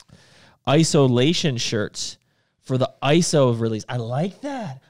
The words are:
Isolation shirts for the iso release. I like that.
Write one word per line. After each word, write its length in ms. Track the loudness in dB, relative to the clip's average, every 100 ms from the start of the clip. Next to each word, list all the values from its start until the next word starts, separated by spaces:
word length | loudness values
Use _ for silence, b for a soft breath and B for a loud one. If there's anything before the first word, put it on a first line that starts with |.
| _ b b b b b 0
Isolation 880 | 2 4 4 4 4 2 2 -2 -2
shirts 640 | -4 -4 -4 -8 -12 -14 _ _ _ _
for 160 | -6 -2
the 140 | -2 -2
iso 560 | 0 2 2 2 2 2
release. 260 | -2 -4 -6
I 80 | -8
like 440 | -6 -4 -6 -8
that. 380 | -10 -10 -10 -14